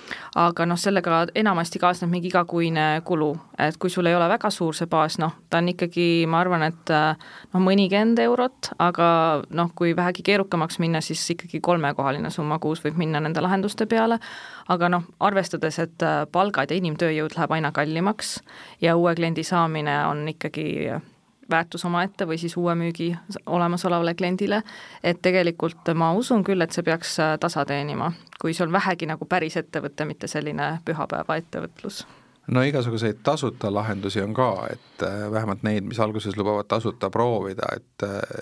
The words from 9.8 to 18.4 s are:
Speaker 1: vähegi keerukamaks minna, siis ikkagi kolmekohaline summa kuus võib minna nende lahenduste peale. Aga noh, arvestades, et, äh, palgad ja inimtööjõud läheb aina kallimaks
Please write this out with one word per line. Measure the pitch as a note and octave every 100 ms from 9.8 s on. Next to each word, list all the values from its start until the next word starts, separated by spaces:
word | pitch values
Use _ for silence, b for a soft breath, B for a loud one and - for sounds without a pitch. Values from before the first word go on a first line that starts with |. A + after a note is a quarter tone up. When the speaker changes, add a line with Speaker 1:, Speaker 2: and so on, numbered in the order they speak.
| E3+ E3
Speaker 1:
vähegi | F3+ F3+
keerukamaks | - G3+ G3 F3 D#3+ -
minna, | E3 E3
siis | - E3 -
ikkagi | E3+ F3 D#3+
kolmekohaline | E3+ F3 D3 C#3+ C#3 C#3+ D#3
summa | - D3+ D#3
kuus | D3+ D#3
võib | - D#3
minna | D#3+ D3+
nende | D#3 D#3+
lahenduste | F3+ G3 G3+ - A3
peale. | A3+ A3+ A3+ B B B B B
Aga | F3 F3
noh, | F3 E3+ -
arvestades, | G3 G3 F3 E3 D#3+ D3+
et, | E3 -
äh, | E3 D3+ D3
palgad | F3 G3+ G3+ C3+
ja | F3
inimtööjõud | F3 D3+ - D#3 D#3 -
läheb | D3+ D#3+
aina | D3
kallimaks | C3+ D3 D#3+ G3 G#3+ - -